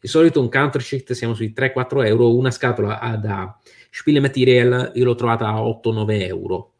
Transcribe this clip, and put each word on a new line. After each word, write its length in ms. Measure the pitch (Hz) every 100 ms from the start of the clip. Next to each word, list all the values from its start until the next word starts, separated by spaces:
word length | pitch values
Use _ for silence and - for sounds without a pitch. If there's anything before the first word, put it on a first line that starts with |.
Di 80 | -
solito 320 | 160 165 156
un 80 | 123
counter 340 | 135 143 131
sheet 300 | 120 139 -
siamo 220 | 123 117
sui 180 | 110 110
tre 180 | 107 131
quattro 320 | 131 123 135
euro, 320 | 113 110 120
una 160 | 120 131
scatola 480 | 120 127 113 104 107
a, 180 | 120 113
da 440 | 107 98 95 - _ _ _
Spielematerial 1000 | - - 147 139 135 127 123 123 123 127
io 100 | 120
l'ho 100 | 123
trovata 320 | 117 120 117 110
a 160 | 107
otto 300 | 110 110 117
nove 340 | 110 107 107 92
euro. 460 | 95 95 92 - _